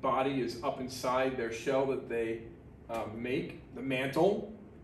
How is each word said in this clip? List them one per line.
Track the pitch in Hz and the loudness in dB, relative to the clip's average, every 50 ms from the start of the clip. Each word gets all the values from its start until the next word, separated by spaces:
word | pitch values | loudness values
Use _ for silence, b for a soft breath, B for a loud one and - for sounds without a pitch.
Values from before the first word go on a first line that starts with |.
body | - 131 127 131 131 139 139 131 | 0 2 4 4 4 2 2 2
is | 117 113 - - 117 | 0 0 -2 -2 -2
up | 117 - - | -2 -2 -2
inside | 127 120 - - - 131 127 127 131 131 127 | -4 -6 -4 -2 0 2 4 4 4 2 2
their | 120 113 113 | 0 -2 -2
shell | 113 - - 143 131 131 139 135 | -2 -2 0 2 4 4 4 4
that | 127 - - - | 2 0 -2 -2
they, | 117 117 113 113 113 - - - - - - - - - - - | 0 0 0 0 -2 -4 -6 -12 -14 -16 -18 -18 -18 -14 -8 -4
uh, | 113 113 110 101 110 | -4 -2 -2 -4 -6
make. | 117 120 123 131 165 180 - - - - - - | -4 -2 0 0 0 -2 -2 -8 -12 -14 -12 -10
The | 120 | -6
mantle | 131 135 131 127 135 135 - 165 170 196 208 - - - - - - - - - | -4 -2 0 0 0 0 4 6 6 6 4 2 -2 -6 -10 -12 -14 -16 -18 -18